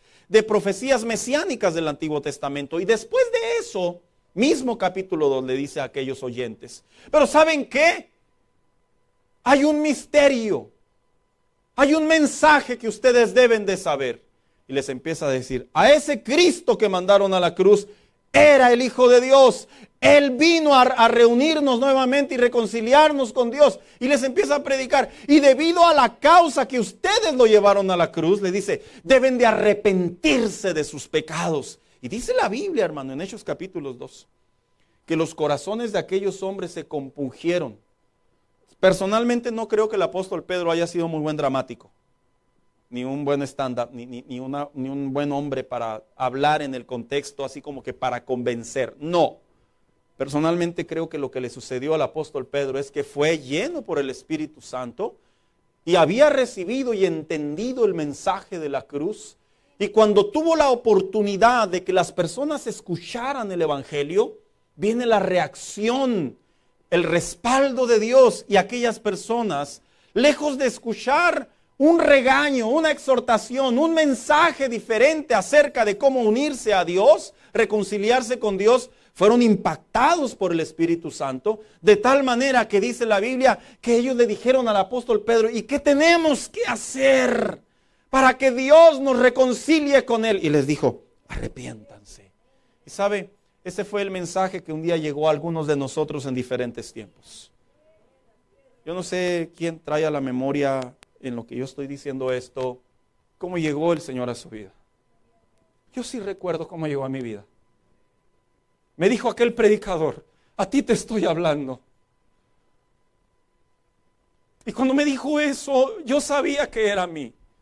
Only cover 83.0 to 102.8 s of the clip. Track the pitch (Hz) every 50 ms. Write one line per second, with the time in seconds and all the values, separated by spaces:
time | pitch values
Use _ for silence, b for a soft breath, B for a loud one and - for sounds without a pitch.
83 | 233 220 208 196 208 247 262 254 262 247 202 B B B B B B 233 233 233
84 | 240 269 254 240 240 214 208 - - 240 262 262 240 226 208 196 190 190 247 247
85 | 233 - 220 214 208 226 233 226 220 220 233 220 - - 277 277 285 294 285 277
86 | 311 339 339 339 320 311 269 - - - - 415 480 - 247 220 - - - 262
87 | 269 269 269 262 254 240 233 220 226 208 - - _ _ _ _ _ _ _ _
88 | _ _ - 262 262 262 254 262 262 262 240 254 262 277 294 330 339 330 294 262
89 | 277 269 254 233 240 247 247 262 262 254 233 - - 285 320 311 294 277 277 262
90 | 277 - 233 220 220 226 208 185 175 151 147 147 131 139 151 - 143 123 - -
91 | _ _ _ _ _ - - - - - - 127 123 123 117 107 107 110 107 101
92 | 104 - - - 104 _ _ _ _ _ _ _ _ _ _ _ _ - - -
93 | 196 202 208 196 180 196 _ _ _ _ _ _ - 180 175 - 190 - 202 202
94 | 202 196 190 185 175 170 - 190 190 185 190 180 - - 156 156 160 170 170 165
95 | 156 151 139 147 156 156 156 147 156 170 165 160 151 147 147 143 139 127 - 156
96 | 151 151 156 147 135 135 131 127 127 - 131 123 123 117 120 120 107 - - 113
97 | 104 92 _ _ _ - - - - _ _ _ _ _ _ _ 427 311 640 640
98 | _ _ _ _ _ _ _ _ _ _ _ _ _ _ _ _ - 151 170 185
99 | 175 - 185 180 180 180 175 170 160 165 _ - 165 165 165 156 - - 151 151
100 | 160 156 151 139 135 131 123 127 131 135 143 143 139 139 135 131 127 123 - _
101 | - _ _ _ - 131 120 117 113 - 123 123 131 131 - 143 139 135 143 135
102 | - 143 135 131 131 131 127 127 123 - - 131 131 127 123 127